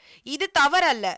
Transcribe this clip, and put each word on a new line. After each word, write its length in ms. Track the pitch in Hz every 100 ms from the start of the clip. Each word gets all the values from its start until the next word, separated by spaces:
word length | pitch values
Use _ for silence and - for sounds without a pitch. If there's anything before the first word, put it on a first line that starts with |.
| _ -
இது 280 | - 285 381 320
தவறல்ல, 560 | 285 359 330 233 190